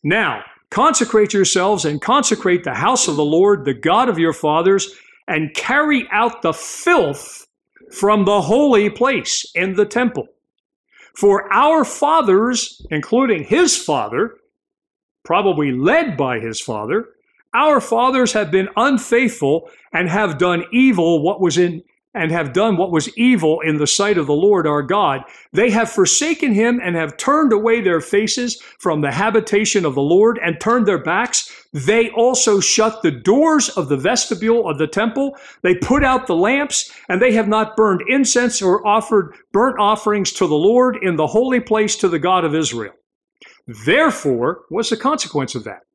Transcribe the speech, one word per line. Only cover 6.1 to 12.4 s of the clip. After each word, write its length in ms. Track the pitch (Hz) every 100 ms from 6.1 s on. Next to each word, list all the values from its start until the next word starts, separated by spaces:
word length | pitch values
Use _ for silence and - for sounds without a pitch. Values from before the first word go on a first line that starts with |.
out 300 | 208 233 240
the 120 | 165
filth 920 | 156 - - 339 339 160 143 - - - _ _ _ -
from 340 | - 202 214
the 160 | 190 208
holy 480 | 151 233 294 226 208
place 600 | - 254 220 - - -
in 200 | 170 190
the 100 | 185
temple. 420 | 202 233 247 143 - _ _ _ _ _ _ _ -
For 360 | - 202 196 -
our 320 | 202 294 320
fathers," 1000 | 262 - 285 320 233 190